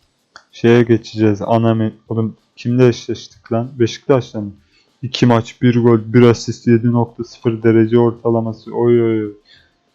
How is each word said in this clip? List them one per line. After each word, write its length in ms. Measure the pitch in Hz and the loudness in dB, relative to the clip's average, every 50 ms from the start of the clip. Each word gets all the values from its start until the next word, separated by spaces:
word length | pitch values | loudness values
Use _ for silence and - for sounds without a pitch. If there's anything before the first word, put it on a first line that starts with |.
| _ _ _ _ _ _ _ - _ _ _ | _ _ _ _ _ _ _ -20 _ _ _
şeye 300 | - - 117 120 120 120 | -2 2 4 4 4 4
geçeceğiz. 600 | 117 117 110 - - - 107 110 107 107 98 95 | 2 0 -2 -2 -8 -4 -2 0 0 0 -2 -4
Ana 320 | - 117 113 117 113 113 | -2 -2 0 0 0 0
men-, 180 | 113 110 110 - _ _ _ | 0 -2 -6 -8 _ _ _
oğlum 280 | 117 113 113 110 110 _ _ _ _ | -6 -6 -6 -6 -8 _ _ _ _
kimle 320 | - - 120 120 123 127 123 | -10 -6 -4 0 2 2 2
eşleştik 640 | 117 - - - 113 - - - _ _ _ - 117 | 2 -2 -8 -10 -10 -12 -12 -20 _ _ _ -6 -6
lan? 160 | 113 120 135 151 127 | -6 -6 -8 -4 -4
Beşiktaş'la 640 | 117 110 - - _ - 139 127 - - - 110 | -4 -4 -4 -10 _ -2 -2 -2 -2 -6 -10 -12
mı? 120 | 104 101 95 _ _ _ _ _ _ _ _ _ - | -12 -12 -14 _ _ _ _ _ _ _ _ _ -14
İki 240 | 123 - - 127 | -12 -4 -2 2
maç, 360 | 123 117 113 117 - - _ - | 2 2 2 0 -4 -8 _ 0
bir 200 | 123 117 120 117 | 0 0 2 2
gol, 160 | 120 117 110 107 | 2 2 2 0
bir 180 | 110 113 123 120 | 0 2 4 4
asist, 440 | 120 113 - - - 113 - _ | 4 4 2 -2 -10 -12 -6 _
yedi 260 | 120 120 113 117 123 117 | 0 0 2 2 0 0
nokta 320 | 120 117 117 - - 117 | 0 -2 -4 -6 -14 -14
sıfır 380 | - - _ _ 120 113 110 110 | -14 -14 _ _ -6 -6 -2 0
derece 360 | 113 110 113 113 110 117 120 | 2 2 2 2 2 2 2
ortalaması. 760 | 120 117 113 117 - 117 117 117 113 113 107 - _ 113 110 | 2 0 -2 -4 -4 -4 -2 -2 -4 -6 -10 -12 _ -12 -6
Oy 280 | 113 120 120 120 117 117 | -4 0 0 2 2 0
oy 240 | 113 113 110 107 | 0 -2 -4 -6
oy. 60 | 104 104 - _ _ _ _ _ _ _ _ _ _ | -8 -12 -16 _ _ _ _ _ _ _ _ _ _